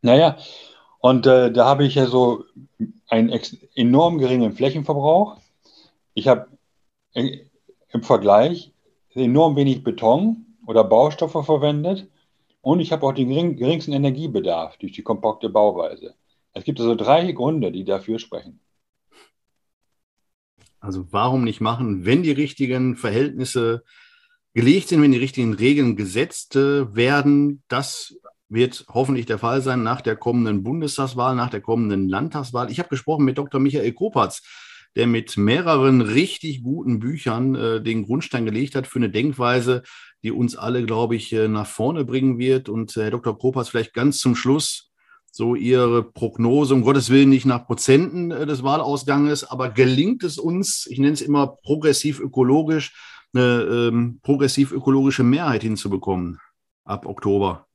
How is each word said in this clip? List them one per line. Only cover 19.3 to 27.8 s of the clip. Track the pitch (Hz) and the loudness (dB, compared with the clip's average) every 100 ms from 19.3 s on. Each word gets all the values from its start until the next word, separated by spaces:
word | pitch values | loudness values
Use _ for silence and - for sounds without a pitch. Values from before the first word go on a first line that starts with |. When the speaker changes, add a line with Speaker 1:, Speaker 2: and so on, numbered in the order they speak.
| _ _ _ _ _ _ _ _ _ _ _ _ _ _ _ | _ _ _ _ _ _ _ _ _ _ _ _ _ _ _
Speaker 2:
Also | 101 92 90 | -12 -10 -6
warum | 101 120 131 | -2 0 0
nicht | 120 104 | -2 -2
machen, | 110 120 120 98 92 | -4 -2 -4 -4 2
wenn | 139 | 2
die | 170 | 2
richtigen | 139 147 - 131 127 127 123 | -2 -4 -4 -4 -2 -2 -2
Verhältnisse | 117 104 143 139 127 127 117 117 _ _ _ _ _ _ _ | -2 0 -2 -2 -4 -2 -2 -2 _ _ _ _ _ _ _
gelegt | 113 117 180 - | 0 4 4 4
sind, | 170 | 2
wenn | 147 | 4
die | 127 | 4
richtigen | 131 131 117 | 0 -2 -2
Regeln | 101 120 147 127 101 | 2 2 4 2 0
gesetzt, | 101 98 165 - - 135 | -4 -4 -4 -6 -4 0
äh, | 139 143 127 104 | 2 0 -2 0
werden? | 123 143 143 143 143 143 _ | 2 4 4 2 2 -4 _
Das | 123 | -6